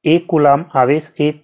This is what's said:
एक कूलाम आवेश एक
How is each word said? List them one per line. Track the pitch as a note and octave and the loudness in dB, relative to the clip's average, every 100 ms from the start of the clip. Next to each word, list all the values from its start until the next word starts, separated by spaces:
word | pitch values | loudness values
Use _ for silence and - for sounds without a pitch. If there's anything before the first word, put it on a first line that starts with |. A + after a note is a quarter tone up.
एक | C#3+ F3 F3 | -2 -2 0
कूलाम | D#3+ D3 C#3+ F3 | 0 2 0 -2
आवेश | C#3 B2+ D3+ - - | -2 0 -2 -4 -4
एक | D3+ D3+ | -4 -6